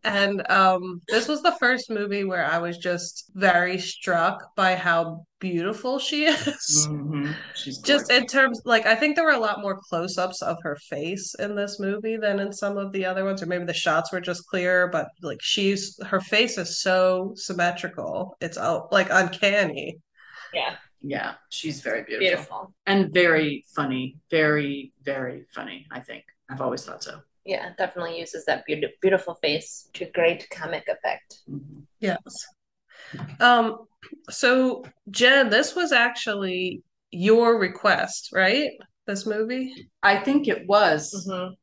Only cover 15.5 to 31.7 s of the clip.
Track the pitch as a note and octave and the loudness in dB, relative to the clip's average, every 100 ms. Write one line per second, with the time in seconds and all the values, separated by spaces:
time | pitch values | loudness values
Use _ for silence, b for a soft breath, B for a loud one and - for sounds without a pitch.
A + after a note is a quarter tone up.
15.5 | - G3 G3 - - - F#3+ F#3+ G#3+ A#3 | 0 2 0 -6 -12 -4 -4 0 2 2
16.5 | G3+ E3 - F#3+ F#3 F#3 F#3 G3 - - | -2 -6 -4 2 4 4 2 -4 -8 -8
17.5 | F3 F3 F3 F3 - D#2+ - F#3+ - E3+ | -2 -2 -2 -8 -8 -6 -6 -8 -8 -10
18.5 | - - E3 - G3 F#3+ F#3 F3 - G3+ | -4 -2 -2 2 2 4 2 2 2 2
19.5 | G3+ F3+ C#3 D#3 D#3+ _ B B B B | 4 0 -2 -10 -12 _ B B B B
20.5 | E3+ B2+ - _ _ C#3+ A#2 G2+ - _ | -6 -6 -8 _ _ -8 -6 -6 -10 _
21.5 | - D#3+ D3 A2+ A2 - - F#3 - - | -8 -8 -6 -4 -6 -4 0 0 0 -4
22.5 | G2+ - _ - G3 E3+ E3+ F3 D#3 D3+ | -12 -12 _ 2 2 4 6 6 6 2
23.5 | C#3+ _ - C#3 C3 C3 - _ D#3+ D3+ | -4 _ -4 -2 -2 -6 -12 _ 2 4
24.5 | D3+ C#3+ C#3 C3+ _ C#3+ C3+ B2 - - | 2 0 -6 -10 _ -8 -6 -6 -8 -14
25.5 | - G#2 F2+ - F2 - A#2 _ _ _ | -14 -12 -14 -14 -16 -14 -18 _ _ _
26.5 | C3 C3 B2+ - - - - _ _ F#3+ | -6 -4 -4 -8 -12 -14 -16 _ _ -8
27.5 | - F3+ F3 F#3 F3+ E3+ E3+ E3 D#3+ D#3 | -6 -6 -4 -4 -4 -8 -8 -10 -8 -4
28.5 | - - D3+ D3 - F#3 F#3 - E3 - | -4 -4 -4 -4 0 4 4 0 -4 -2
29.5 | D#3 - - - - E3+ F3+ E3+ F3+ - | -2 -4 -14 -16 -12 -6 2 2 2 -10
30.5 | - D#3+ E3 - - - - _ - - | -10 -6 -6 -6 -4 -4 -6 _ -20 -14
31.5 | C#3+ C#3+ | -12 -12